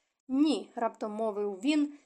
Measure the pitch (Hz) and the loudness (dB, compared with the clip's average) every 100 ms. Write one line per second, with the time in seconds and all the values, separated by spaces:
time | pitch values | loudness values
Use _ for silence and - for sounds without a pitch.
0 | _ _ - 262 302 214 - - 226 - | _ _ -2 2 4 2 -2 -4 -4 -2
1 | 220 208 226 202 208 190 254 302 294 - | -8 -4 -2 -2 -4 -2 0 2 2 -4